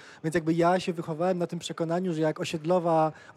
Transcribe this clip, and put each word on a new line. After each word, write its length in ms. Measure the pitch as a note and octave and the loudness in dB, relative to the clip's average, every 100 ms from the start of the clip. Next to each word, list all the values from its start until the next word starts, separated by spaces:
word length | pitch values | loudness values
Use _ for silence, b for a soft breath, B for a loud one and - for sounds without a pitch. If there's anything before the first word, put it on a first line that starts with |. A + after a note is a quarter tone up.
| B B | B B
Więc 100 | D#3+ | -2
jakby 200 | E3+ D#3 | -2 0
ja 260 | E3 E3+ F#3 | 2 4 4
się 120 | F3 | 0
wychowałem 460 | E3 E3 D3+ F3 F3+ | -6 -6 -2 0 0
na 80 | E3+ | -2
tym 120 | F3 | -6
przekonaniu, 540 | - E3 E3 E3+ F#3 | -8 -6 -2 -2 -2
że 60 | D#3+ | 0
jak 200 | D#3 D#3 | 0 -2
osiedlowa, 720 | F3 E3 D3+ F3+ E3+ D#3+ D#3 - B | -4 -4 0 2 4 2 2 -2 B